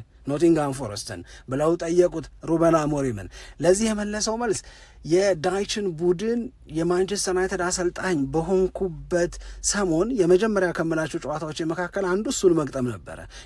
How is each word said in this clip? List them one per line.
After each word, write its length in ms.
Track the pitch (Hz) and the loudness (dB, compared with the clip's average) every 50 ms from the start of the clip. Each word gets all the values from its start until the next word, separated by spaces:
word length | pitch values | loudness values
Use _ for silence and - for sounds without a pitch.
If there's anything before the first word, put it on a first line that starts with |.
| 110 - _ - - | -12 -14 _ -12 -6
ኖቲንግሃም 480 | 139 143 143 170 170 165 160 147 143 131 | -4 0 4 4 4 6 4 2 0 -2
ፎረስትን?" 460 | 135 135 101 104 104 - - 90 87 87 - - - - | -4 -8 -8 -8 -8 -8 -10 -10 -12 -12 -16 -20 -20 -8
ብለው 240 | - 131 139 151 160 170 | -6 -2 0 2 2 2
ጠየቁት 480 | 170 170 165 175 175 175 175 160 165 131 - - - - | 0 -2 2 4 4 4 4 2 -4 -10 -10 -16 -14 -4
ሩበን 320 | 147 165 160 165 165 165 | -2 2 4 6 6 6
አሞሪምን። 520 | 160 151 147 151 143 135 131 110 101 92 - - - - - - - | 4 2 2 0 0 -2 -2 -4 -6 -10 -12 -16 -18 -20 -20 -10 0
ለዚህ 260 | 143 170 190 202 226 | 2 4 4 4 2
የመለሰው 500 | 220 214 208 208 208 208 214 208 220 220 | 0 0 -2 -4 -4 -4 -4 -4 -4 -2
መልስ 220 | 233 240 233 180 - - - - - - - - - - | -2 -2 -2 -2 -4 -6 -12 -20 -20 -20 -20 -20 -14 -2
የዳይችን 800 | 147 165 185 196 202 180 156 143 185 180 196 202 - - 214 202 190 165 | 2 2 4 4 4 2 2 0 -2 0 0 -2 -4 -4 -4 -4 -4 -4
ቡድን 460 | 151 175 175 180 170 214 226 233 240 226 - - _ - - 151 | 0 2 2 2 2 0 -2 -2 -2 -4 -6 -12 _ -18 -8 -4
የማንቸስተር 560 | 160 170 175 175 180 190 - 202 196 - 196 | -2 0 2 2 2 0 0 -2 -2 -2 0
ዩናይትድ 320 | 180 180 185 185 196 180 175 | 0 0 0 -2 -2 -2 -2
አሰልጣኝ 540 | 180 180 185 175 175 - - - 185 185 147 135 | -2 -2 -2 -2 -4 -4 -2 -2 -2 0 0 0
በሆንኩበት 1040 | 135 139 160 165 175 196 185 185 185 - - 196 180 160 143 139 - 180 170 175 175 - - - - - - - | 0 -2 -2 0 2 2 2 2 0 0 -4 -6 -6 -6 -10 -6 -2 0 0 0 0 -4 -10 -16 -16 -14 -6 -4
ሰሞን 440 | - - 202 202 180 156 160 196 233 269 | -2 0 0 0 2 2 2 2 0 2
የመጀመሪያ 560 | 214 175 170 180 180 220 226 208 196 185 175 160 | 2 6 6 6 6 4 2 2 2 0 0 0
ከምላቸው 480 | - 160 165 165 160 160 147 - 165 | -2 -2 -2 0 -2 -2 -4 -6 -8
ጨዋታዎች 380 | - 127 151 151 160 156 151 - 165 | -6 -6 -6 -6 -6 -8 -6 -6 -4
መካከል 420 | 160 170 175 175 175 - 202 196 | -4 -4 -4 -6 -4 -4 -2 0
አንዱ 200 | 180 180 202 220 | 0 0 0 0
እሱን 280 | 285 254 - - 185 170 | -2 -2 2 4 4 4
መግጠም 320 | 160 151 - - 135 123 | 4 0 -2 -4 -4 -4
ነበረ። 320 | 123 110 90 - - 80 80 85 - - - - | -4 -4 -8 -12 -14 -14 -14 -16 -16 -18 -20 -20